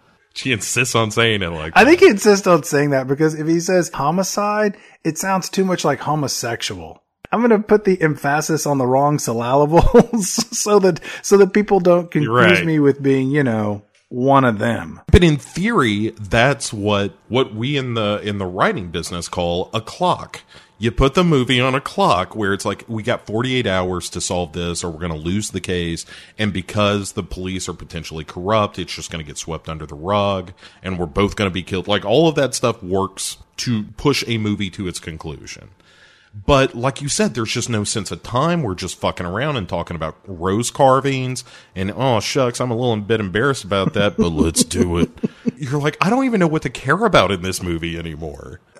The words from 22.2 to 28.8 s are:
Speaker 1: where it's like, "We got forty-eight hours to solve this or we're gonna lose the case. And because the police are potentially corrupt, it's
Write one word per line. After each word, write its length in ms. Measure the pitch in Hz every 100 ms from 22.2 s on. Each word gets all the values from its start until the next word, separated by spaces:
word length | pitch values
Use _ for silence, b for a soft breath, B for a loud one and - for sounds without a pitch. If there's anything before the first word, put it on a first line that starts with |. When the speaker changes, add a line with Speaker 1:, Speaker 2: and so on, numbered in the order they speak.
| 92 107
Speaker 1:
where 160 | 101
it's 140 | 98 107
like, 180 | 98 -
"We 140 | 113
got 220 | 104 107 -
forty-eight 400 | 107 127 127 107
hours 420 | 95 92 90 -
to 100 | 87
solve 320 | - 90 85
this 320 | 80 85 85
or 60 | 87
we're 80 | 78
gonna 160 | 87 78
lose 360 | 80 98 104
the 100 | 95
case. 440 | - 90 85 82 - B B B
And 140 | 110
because 640 | 92 90 107 104 101 98
the 100 | -
police 460 | 85 - 92 92 92
are 40 |
potentially 520 | 82 71 85 80 80 78
corrupt, 520 | - 90 110 104
it's 160 | -